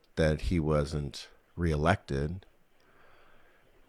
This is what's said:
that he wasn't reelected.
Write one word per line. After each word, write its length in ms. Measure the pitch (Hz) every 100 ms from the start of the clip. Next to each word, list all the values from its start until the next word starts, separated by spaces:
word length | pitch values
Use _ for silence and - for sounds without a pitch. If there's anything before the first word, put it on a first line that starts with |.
| _ -
that 260 | 78 76
he 160 | - 87
wasn't 680 | 76 76 73 78 69 - - - _ -
reelected. 880 | 85 73 80 92 - 69 76 92 - _ _ _ _ - - - - - - _ _ _